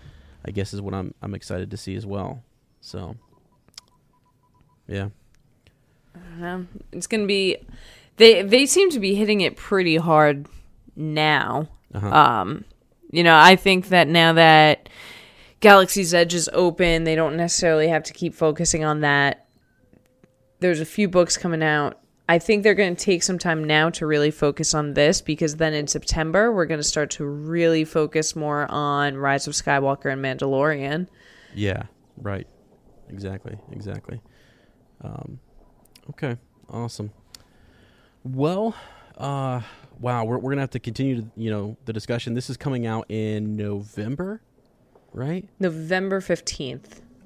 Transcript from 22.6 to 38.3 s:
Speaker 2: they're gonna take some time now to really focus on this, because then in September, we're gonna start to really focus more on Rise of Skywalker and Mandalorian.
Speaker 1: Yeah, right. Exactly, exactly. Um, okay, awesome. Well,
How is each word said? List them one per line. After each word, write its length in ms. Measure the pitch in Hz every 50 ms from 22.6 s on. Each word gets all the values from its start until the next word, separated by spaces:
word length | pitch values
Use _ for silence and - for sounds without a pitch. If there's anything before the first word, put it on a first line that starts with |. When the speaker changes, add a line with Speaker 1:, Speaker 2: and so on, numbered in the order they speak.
Speaker 2:
they're 120 | 196 214 190
gonna 200 | 196 202 175 175
take 280 | - - 208 180 170
some 160 | - - 185 170
time 260 | - 175 160 156 156
now 260 | 151 151 151 156 170
to 160 | 165 - 165
really 240 | 151 151 147 147 151
focus 440 | 151 - 151 143 143 - 151 - -
on 200 | 151 147 147 139
this, 260 | 143 147 151 190 -
because 360 | - - 151 - 170 151 147
then 180 | 160 160 156 151
in 120 | 147 147
September, 680 | - - 151 - - - 165 156 160 165 196 220 240
we're 140 | 220 185 165
gonna 160 | 147 160 147
start 280 | 147 - - 156 147 -
to 120 | - - 147
really 580 | 143 143 147 151 160 165 170 170 165 165 160 156
focus 500 | 156 - 160 151 147 - 156 156 - -
more 340 | 160 151 151 147 147 147 -
on 460 | - 147 147 143 143 143 143 143 135
Rise 300 | 135 139 139 139 139 -
of 80 | 151 147
Skywalker 560 | - - 147 143 139 135 135 139 - - 143
and 100 | 135 135 135
Mandalorian. 840 | 131 131 - 139 139 135 135 147 156 151 139 135 139 151 170 180 - _ _ _ - - - - - -
Speaker 1:
Yeah, 300 | 101 104 98 92 104 107 - _ _ _ _ -
right. 300 | - 104 101 98 95 - _ _ _ _ _ _ _ _ _ _ _ - -
Exactly, 500 | 92 98 101 92 98 98 - - - 104 - -
exactly. 480 | - 101 104 98 98 104 - - - 110 - _ _ _ _ _ _ _ _ _ _ _ _ _ _ _
Um, 380 | - - - - - - 127 127 _ _ _ - - _ _ _ _ _ _ _ _ -
okay, 260 | 143 - 156 131 120 120 _ _ _ _ _ -
awesome. 400 | - 110 120 117 - - 107 104 - _ _ _ - - _ _ _ _ _ _ _ _ _ _ _ _ _ _ _ _ -
Well, 500 | 131